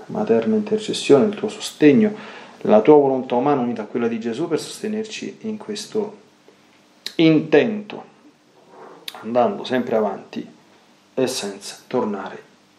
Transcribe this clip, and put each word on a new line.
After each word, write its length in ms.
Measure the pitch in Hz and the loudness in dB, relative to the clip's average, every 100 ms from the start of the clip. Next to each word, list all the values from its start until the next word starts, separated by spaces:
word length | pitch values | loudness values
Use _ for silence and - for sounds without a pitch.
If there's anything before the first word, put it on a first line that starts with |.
| - | -10
materna 500 | 107 107 113 110 110 | -6 0 0 2 0
intercessione, 640 | 104 107 - 90 - 139 | 0 -4 -4 -6 4 4
il 120 | 107 - | 4 -2
tuo 120 | 107 | -8
sostegno, 680 | - - - 147 135 107 - - - - - | -8 -12 2 6 6 4 0 -12 -18 -20 -8
la 180 | - 110 | 2 4
tua 140 | 151 147 | 8 6
volontà 400 | 139 131 123 123 | 6 0 -2 -2
umana 260 | 143 139 | 0 0
unita 220 | 123 110 | -2 -4
a 20 | 104 | -6
quella 240 | 123 117 | -4 -4
di 100 | 117 | -4
Gesù 300 | 113 113 165 | -6 -6 -4
per 100 | 147 | -4
sostenerci 800 | - - 214 214 214 - 202 - | -6 -10 -8 -6 -8 -10 -12 -10
in 120 | 110 214 | -10 -10
questo 600 | - 104 - 110 98 - _ _ _ _ _ _ _ _ - - | -10 -12 -8 -6 -6 -8 _ _ _ _ _ _ _ _ -8 2
intento, 880 | 160 156 - 147 120 104 - 113 - _ _ _ _ _ _ - - - - - | 4 4 4 4 4 0 -8 -14 -18 _ _ _ _ _ _ -20 -20 -20 -18 -16
andando 420 | 110 120 117 101 | -4 0 0 -2
sempre 320 | - 127 - 110 | -4 -4 -2 -2
avanti 500 | 104 95 - - - - _ _ _ _ _ | -2 -4 -12 -14 -14 -18 _ _ _ _ _
e 140 | - 127 | -4 -2
senza 500 | - 101 98 - - - | -2 -8 -10 -16 -18 -6
tornare 560 | 123 107 101 - - - _ _ | -4 -4 -6 -10 -16 -20 _ _